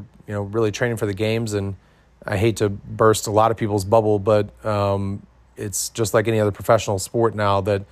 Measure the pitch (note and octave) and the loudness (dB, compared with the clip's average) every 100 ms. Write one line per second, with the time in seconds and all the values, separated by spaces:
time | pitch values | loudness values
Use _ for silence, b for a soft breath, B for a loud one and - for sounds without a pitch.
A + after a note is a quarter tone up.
0 | G#2 _ - G#2 G2+ A2 A2 G2+ B2 A2 | -8 _ -10 -8 -4 0 0 0 -4 -2
1 | G#2 F#2+ A2 A2+ A#2 G#2 G2 F#2 b b | -4 -2 -2 -2 -2 -4 -4 -8 b b
2 | b b - G2+ A2+ - G#2+ G2 - G#2+ | b b -6 0 0 2 -2 -2 -8 2
3 | A2 G#2+ - G#2 A2+ A2 A2 G#2 F#2+ A2+ | 4 2 2 2 2 2 -2 -2 2 2
4 | G#2+ G#2 G2+ G#2+ G#2 - A2 G#2 G2+ G2 | 4 2 2 2 0 -6 -4 0 0 0
5 | G2 G#2 - _ _ - G#2+ - - - | -4 -8 -12 _ _ -12 -8 -6 -6 -4
6 | A2 A#2 A2 A2 G#2 G2 G#2+ A2 - G2 | 0 2 2 2 0 0 2 2 2 -6
7 | - A#2+ A2+ G2+ G2+ G2 G2 G2+ G2 | -4 0 0 0 0 0 0 -2 -4